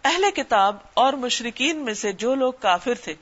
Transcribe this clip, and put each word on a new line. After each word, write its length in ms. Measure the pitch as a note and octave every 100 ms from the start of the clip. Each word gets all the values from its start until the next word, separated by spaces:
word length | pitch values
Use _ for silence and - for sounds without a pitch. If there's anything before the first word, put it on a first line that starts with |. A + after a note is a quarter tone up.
اہل 260 | C#4 E4+ G4
کتاب 460 | F#4+ C4+ G#3+ G3 G3+ -
اور 180 | - B3+
مشرکین 720 | C#4 B3 - A#3 - C4+ D#4
میں 100 | C4
سے 180 | G#3 G#3+
جو 220 | G3 A3+
لوگ 180 | C4+ B3+ B3+
کافر 340 | G#3 F3+ B3
تھے 200 | A#3+ - D#3